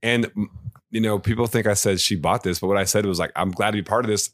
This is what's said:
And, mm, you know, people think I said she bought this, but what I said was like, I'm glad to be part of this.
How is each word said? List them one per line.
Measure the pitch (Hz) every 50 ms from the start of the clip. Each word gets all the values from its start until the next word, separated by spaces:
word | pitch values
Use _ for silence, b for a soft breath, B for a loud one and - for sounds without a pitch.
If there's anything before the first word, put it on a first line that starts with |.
And, | - 117 120 120 117 - -
mm, | 101 104 - - - - - - - _ _
you | - 113
know, | 113 110 107 101
people | - 104 113 110 120
think | 113 - 117 110
I | 110 104
said | 98 - 104 98 90
she | - - 104
bought | 90 73 80 87 123 -
this, | 95 90 -
but | -
what | 92 101
I | 98 95
said | 92 - 107 104
was | 101 92 82
like, | 85 76 -
I'm | - 90 95
glad | 90 - 101 104
to | 107
be | 104 92
part | - 104 113 123
of | 113
this. | 107 101 - -